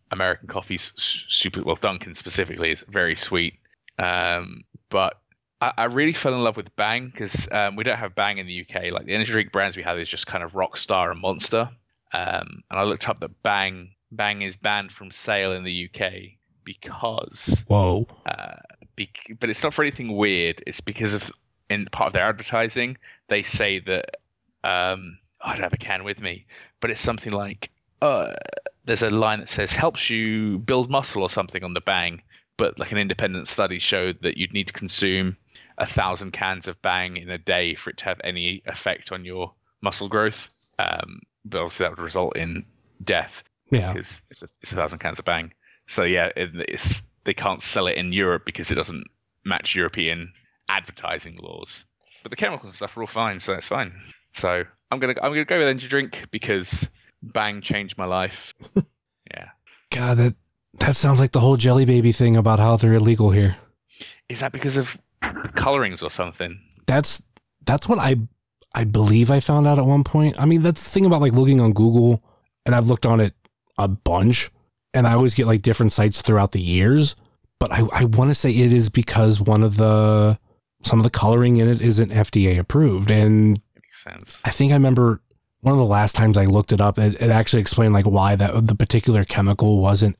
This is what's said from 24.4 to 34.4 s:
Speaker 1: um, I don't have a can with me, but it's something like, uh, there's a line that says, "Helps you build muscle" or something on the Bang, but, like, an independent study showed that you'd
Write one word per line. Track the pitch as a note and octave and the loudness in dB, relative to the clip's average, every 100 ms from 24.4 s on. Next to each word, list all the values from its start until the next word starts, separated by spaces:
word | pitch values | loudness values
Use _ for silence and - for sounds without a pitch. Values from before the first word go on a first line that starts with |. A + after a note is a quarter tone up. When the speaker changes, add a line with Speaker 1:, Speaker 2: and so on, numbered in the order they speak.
| _ _ | _ _
Speaker 1:
um, | - F2+ F2+ F#2+ F2+ F2+ _ _ | -4 -2 -4 -6 -12 -20 _ _
I | - | -12
don't | G#2 | -8
have | F2+ | -8
a | - | -8
can | - F#2 | -8 -10
with | G2+ G2+ | -10 -10
me, | G2 F2+ _ - - - | -12 -12 _ -20 -20 -10
but | A#2 | -8
it's | A2 | -6
something | B2 A2 A2+ | -6 -6 -6
like, | G2+ G2+ G#2+ - _ _ - | -8 -8 -14 -18 _ _ -4
uh, | D3 A#2 A#1 G1+ - - - _ A#2+ | -2 -2 -4 -10 -14 -14 -16 _ -6
there's | A2+ | -4
a | A2 | -2
line | G#2+ A2 G#2+ | 0 -2 -4
that | - | -6
says, | - G2+ | -6 -4
"Helps | - D#3+ - - | -2 -4 -4 -6
you | A2+ A2 A2 G#2+ F#2+ | -4 -4 -4 -4 -6
build | A2+ B2+ B2 | -2 -2 -2
muscle" | C3+ - G#2 | -4 -4 -6
or | F#2 | -6
something | A2 F#2 F#2 | -4 -6 -8
on | F2+ | -10
the | F2 | -8
Bang, | G2 F#2 E2+ E2+ _ _ _ - | -4 -4 -4 -10 _ _ _ -4
but, | D#2+ - | -4 -4
like, | - | -8
an | G#2 | -6
independent | G2 - G#2+ F#2 - | -4 -4 -6 -6 -8
study | - F#2+ F2+ | -4 -4 -4
showed | - G2 F#2 F2 | -4 -4 -4 -6
that | E2+ | -6
you'd | - | -6